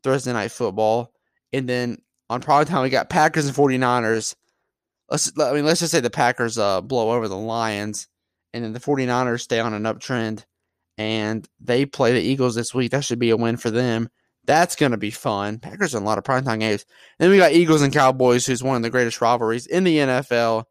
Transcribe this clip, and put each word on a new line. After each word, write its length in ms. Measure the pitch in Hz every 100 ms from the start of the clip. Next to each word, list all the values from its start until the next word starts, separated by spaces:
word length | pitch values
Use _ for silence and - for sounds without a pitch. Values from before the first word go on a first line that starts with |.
Thursday 300 | - 135 127
night 200 | 120 98
football. 600 | - 113 98 107 117 120 _ _ _ _
And 160 | 139 127
then 300 | 123 120 - _ _ _
on 120 | 120
prime 240 | 147 143 151
time, 160 | 156
we 80 | 131
got 200 | 127 -
Packers 360 | 170 156 160 143
and 80 |
forty-niners. 840 | 135 143 127 127 123 110 113 - - _ _ _ _ _ _ _
Let's, 220 | 151 - 147
I 140 | 135
mean, 100 | 147
let's 160 | 147 170
just 120 | 170
say 80 | 165
the 100 | 117
Packers, 480 | 160 123 127 117 113
uh, 240 | 101 95
blow 280 | 107 131 110
over 160 | 120 110
the 100 | 95
Lions, 720 | 110 113 113 104 104 104 - _ _ _ _
and 100 | 117
then 120 | 113
the 60 | 117
forty-niners 640 | 143 143 123 123 127 120
stay 180 | - 113
on 140 | 113
an 80 | 107
uptrend, 600 | 110 110 - 127 113 107 _ _ _ _ _ -
and 500 | 107 110 107 110 - _
they 280 | 123 123 139
play 260 | - 120
the 80 | 123
Eagles 340 | 92 135 127
this 200 | 113 113
week. 180 | 127 120
That 120 | 135
should 140 | 139 117
be 120 | 117
a 60 | 113
win 200 | 117 117
for 140 | 120
them. 380 | 110 123 113 113 _ _ _
That's 320 | - 151 175 -
gonna 220 | 143 113
be 120 | 104
fun. 480 | - 131 101 101 113
Packers 360 | 165 208 185
in 80 | 120
a 40 | 101
lot 120 | 101
of 60 |
primetime 360 | - 127 135 110
games. 240 | 110 101 - _ - _
Then 120 | 175
we 80 | 196
got 140 | 170
Eagles 280 | 165 165 156
and 120 | 143
Cowboys, 520 | 143 131 131 127 120
who's 180 | 127 123
one 140 | 131 127
of 60 |
the 80 | 117
greatest 300 | 127 120 -
rivalries 440 | 117 120 113 117 120
in 180 | 175
the 160 | 185 156
N 100 | 139
F 220 | 127 143
L 360 | 120 117 110 113